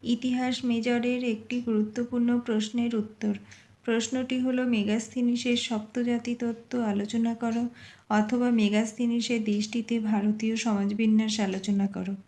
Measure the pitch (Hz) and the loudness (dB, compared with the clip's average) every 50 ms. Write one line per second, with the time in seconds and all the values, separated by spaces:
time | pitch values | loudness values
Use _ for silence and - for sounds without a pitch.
0 | - 226 240 240 247 254 247 247 254 254 254 247 - 240 233 233 220 247 240 240 | 0 0 0 0 0 0 0 0 0 -2 -2 -2 0 0 0 0 0 0 0 2
1 | 233 247 247 247 254 247 220 214 - - 247 247 240 233 220 214 214 214 - 247 | 2 0 0 0 0 -2 -2 -4 -4 -6 -6 -4 -2 0 2 2 2 0 -2 -4
2 | 240 240 247 240 240 240 240 240 240 - 220 220 214 - - 240 240 240 233 220 | -4 -2 0 0 2 2 2 2 2 0 0 0 0 -2 -2 -2 0 0 0 -2
3 | 208 214 - - - 208 202 196 - - - - - _ - _ _ - 226 233 | -2 -4 -6 -4 -2 -2 -2 -4 -8 -18 -20 -20 -20 _ -20 _ _ 0 0 0
4 | 226 - 254 254 254 254 254 254 254 254 254 254 254 247 240 214 202 208 208 226 | 0 -2 -2 -4 -2 -2 -2 0 0 0 2 2 2 2 2 2 2 2 0 0
5 | 220 - - 254 240 240 240 240 - 254 240 240 - - 233 214 214 220 - 247 | -2 -4 -4 0 2 2 2 2 2 0 0 0 0 -2 -4 -4 -4 -4 -4 -2
6 | 240 240 240 233 233 240 240 240 247 233 226 226 - - - 247 233 214 202 202 | 0 0 0 -2 -2 -4 -4 -2 -2 -4 -4 -6 -10 -6 -4 -2 0 0 0 -2
7 | 202 208 - 233 226 226 233 226 240 233 226 233 240 240 - - - - - - | -2 -2 -2 0 0 0 -2 -2 -2 -2 -2 -2 -2 -4 -6 -10 -20 -20 -20 -20
8 | _ _ 214 214 214 214 247 240 247 247 240 226 214 202 208 208 226 220 - - | _ _ 2 2 2 2 2 2 2 2 4 4 4 4 4 2 0 0 -2 -2
9 | 240 233 233 240 226 - 240 233 214 214 208 208 208 - - 240 226 - 233 233 | -2 0 0 0 0 0 -2 0 0 0 0 0 -2 -2 -4 -4 -2 0 -2 -2
10 | 220 214 220 208 202 214 214 214 226 220 226 220 - 233 214 196 196 202 208 208 | 0 2 0 2 2 2 0 0 0 -2 -2 0 0 0 0 2 2 0 0 2
11 | 226 220 220 220 220 214 214 214 208 190 190 190 190 - 202 196 196 196 196 180 | 4 4 6 4 4 2 0 0 0 -2 -2 -2 -2 0 2 2 2 0 0 -4
12 | 180 185 196 196 - | -6 -6 -6 -8 -10